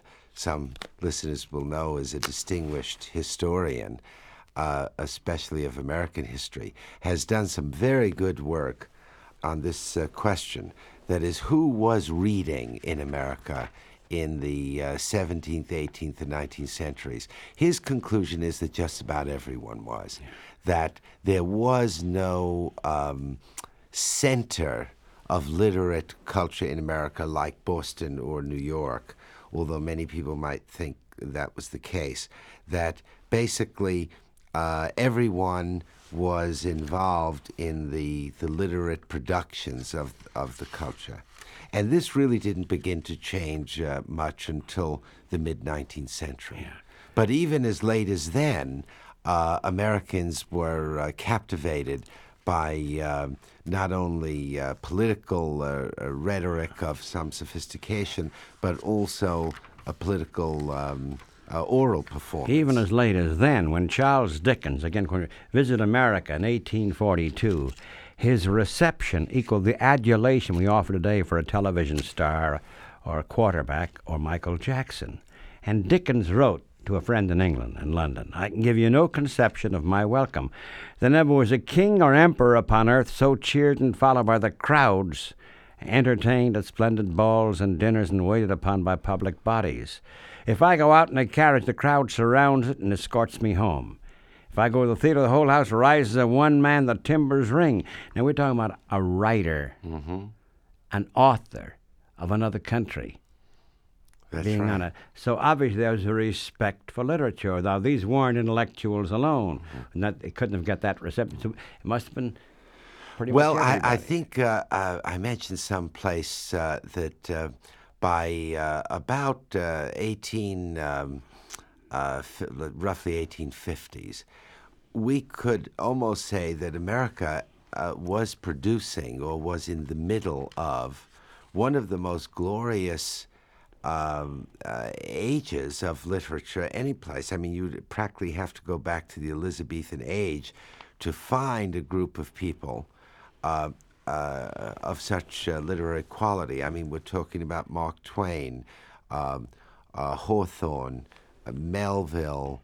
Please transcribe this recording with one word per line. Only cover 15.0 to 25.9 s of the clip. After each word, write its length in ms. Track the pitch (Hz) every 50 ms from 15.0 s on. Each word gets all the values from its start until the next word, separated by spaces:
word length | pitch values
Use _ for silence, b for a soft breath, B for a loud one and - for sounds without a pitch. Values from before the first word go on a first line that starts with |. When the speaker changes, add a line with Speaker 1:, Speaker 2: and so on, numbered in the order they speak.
| - - - 101 95 82 85 80 - - 80 80 73 -
Speaker 1:
eighteenth, 500 | 87 80 76 76 - - 82 78 69 -
and 80 | 78 69
nineteenth 400 | 73 73 73 69 - - 73 69
centuries? 580 | - - 80 76 69 - - 67 60 58 - - B B B B B
His 220 | B 156 170 170 -
conclusion 640 | - - 139 120 - - 107 107 92 82 87 82
is 180 | 82 85 80 -
that 120 | 85 78
just 300 | - - 87 80 - -
about 260 | - 71 76 73 73
everyone 560 | 69 71 67 - - 65 62 55 55 57 55 55
was. 360 | 55 57 53 50 - - -
Speaker 2:
Yeah. 80 | 67 65 B B B B B B -
Speaker 1:
That 360 | 90 87 82 80 80 - - b b b b b
there 180 | 95 95 92 87
was 600 | 90 98 107 113 127 127 123 123 113 85 80 85
no, 680 | 90 90 92 95 92 90 90 90 87 87 87 87 80 - - -
um, 540 | 76 78 73 71 73 69 69 67 69 69 69 B B B B B B B B B B
center 1000 | B - - - - - - 135 131 123 117 - - - 82 73 62 58 58 - - b b b b b b b
of 200 | 82 90 71 71
literate 680 | 78 87 107 107 92 92 92 90